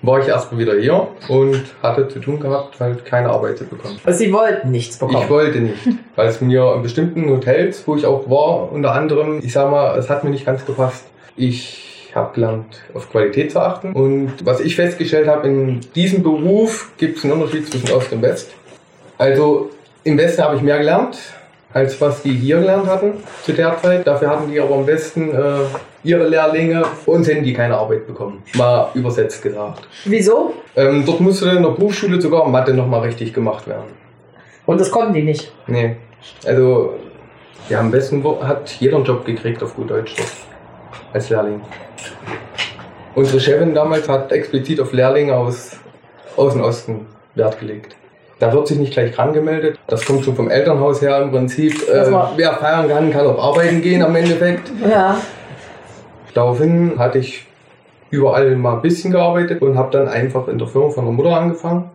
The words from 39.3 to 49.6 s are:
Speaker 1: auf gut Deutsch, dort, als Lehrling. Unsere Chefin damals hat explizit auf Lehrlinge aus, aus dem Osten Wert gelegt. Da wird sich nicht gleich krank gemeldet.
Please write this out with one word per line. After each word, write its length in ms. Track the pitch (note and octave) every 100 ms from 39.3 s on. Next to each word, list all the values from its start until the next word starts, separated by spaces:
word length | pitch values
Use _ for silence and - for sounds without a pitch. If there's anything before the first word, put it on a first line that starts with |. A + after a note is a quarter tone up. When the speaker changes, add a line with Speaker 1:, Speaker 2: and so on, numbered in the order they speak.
| A#2 A#2 A#2
Speaker 1:
auf 140 | A2+ -
gut 140 | A2+
Deutsch, 240 | A2 A2+ -
dort, 140 | - - - - - - - - -
als 160 | G#2+ -
Lehrling. 320 | A2 G#2 G#2 G#2+ - - - - - - - - - - - - - -
Unsere 260 | - C3+ C3
Chefin 340 | C3 D3 E3
damals 340 | D#3 D3+ D#3 D3
hat 240 | C3+ C3
explizit 480 | - - C3+ B2+ D3+
auf 120 | B2+
Lehrlinge 440 | B2+ B2+ C#3+ C#3+ B2+
aus, 360 | A#2+ A#2+ - - - - _ - - -
aus 160 | C#3
dem 80 | A#2
Osten 440 | A2+ A#2 - A2 A2 - _
Wert 240 | - A2 -
gelegt. 360 | G#2+ G#2+ - - - _ _ _
Da 140 | A#2
wird 140 | C3 D3
sich 100 | C#3+
nicht 160 | C#3
gleich 180 | C3 A#2
krank 220 | - D3
gemeldet. 440 | D#3 D#3 D#3+